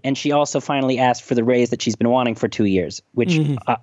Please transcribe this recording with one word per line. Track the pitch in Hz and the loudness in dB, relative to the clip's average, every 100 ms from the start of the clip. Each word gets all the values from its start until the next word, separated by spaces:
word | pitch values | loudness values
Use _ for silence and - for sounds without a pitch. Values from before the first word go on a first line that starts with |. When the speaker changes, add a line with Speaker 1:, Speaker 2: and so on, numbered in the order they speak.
Speaker 1:
and | 131 135 | -4 -2
she | 147 | 0
also | 143 147 143 | 0 0 -2
finally | - 143 131 127 | -2 -2 0 2
asked | 127 120 | 2 0
for | - | -2
the | 120 | 0
raise | 113 123 120 | 2 2 2
that | 120 | 0
she's | - 104 | -4 -2
been | 117 | 0
wanting | 127 123 113 | 2 0 -2
for | 110 | -4
two | - 104 | 0 0
years, | 95 80 - - | 2 -2 -6 -10
which, | - 196 | -4 0
Speaker 2:
Mm-hmm. | 160 151 135 - | 2 0 -2 -4
Speaker 1:
uh, | 117 | -4